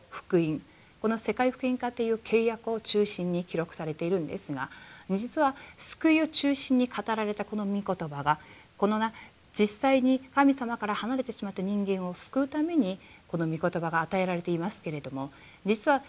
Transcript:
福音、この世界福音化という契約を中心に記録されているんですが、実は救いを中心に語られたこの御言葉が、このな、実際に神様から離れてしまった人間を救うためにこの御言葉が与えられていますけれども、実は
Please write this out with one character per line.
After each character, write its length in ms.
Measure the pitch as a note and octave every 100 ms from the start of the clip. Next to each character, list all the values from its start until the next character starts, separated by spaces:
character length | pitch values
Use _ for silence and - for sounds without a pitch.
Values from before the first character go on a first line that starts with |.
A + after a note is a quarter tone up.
| -
福 300 | - - F3
音、 240 | D#3+ D3+ - - - _
こ 60 | A3
の 100 | A3
世 160 | -
界 160 | G#3 B3+
福 160 | B3 B3+
音 100 | B3+
化 160 | B3
と 100 | B3
い 60 | A3+
う 60 |
契 320 | A3 - A3+ A3+
約 260 | A3+ A3+
を 80 | A3
中 240 | - G#3
心 280 | G3+ - F3+
に 120 | F3
記 140 | F3 E3+
録 160 | E3+
さ 100 | -
れ 80 | D#3+
て 140 | D#3 E3+
い 40 |
る 80 | F#3
ん 80 | D3
で 120 | F#3
す 120 | -
が、 160 | C3+ C3+ - - - -
実 320 | G3 B3 D#4
は 120 | C#4 C4+ - -
救 360 | - - D#4+
い 100 | D#4
を 40 | D#4
中 280 | - C#4+
心 240 | C4+ - B3+
に 80 | B3
語 160 | - G#3
ら 120 | A3 G#3
れ 80 |
た 100 | G#3
こ 100 | G3+ G#3+
の 100 | G3
御 160 | G3+
言 260 | G3+ F#3 D#3+
葉 140 | C#3+
が、 160 | - - - - - -
こ 80 | G#3
の 120 | G#3+
な、 140 | A3 - - - - -
実 100 | G#3 -
際 200 | C4+ C4+
に 160 | B3+ C4 -
神 200 | C#4 C#4
様 240 | C4+ A#3 A#3
か 80 | G#3
ら 80 | G3+
離 220 | A3 C4
れ 40 |
て 100 | B3
し 120 | -
ま 60 | G3
っ 40 |
た 80 | F#3+
人 240 | F#3 G3+ G3
間 220 | F#3+ F3+
を 60 |
救 300 | F3+ - C4
う 40 | C#4
た 140 | D4+
め 120 | D#4+ E4+
に 220 | F#3 F#3+ - - -
こ 100 | E3
の 80 | E3
御 60 |
言 280 | D#3 F3 F3
葉 100 | E3
が 100 | E3
与 200 | D#3 F#3+
え 60 | F#3
ら 80 |
れ 80 | F3
て 80 | F3
い 80 | E3+
ま 100 | F3
す 140 | -
け 80 | E3
れ 100 | D3+
ど 120 | C3+
も、 180 | C3+ C#3 - - -
実 280 | F#3+ A3 D#4
は 100 | C#4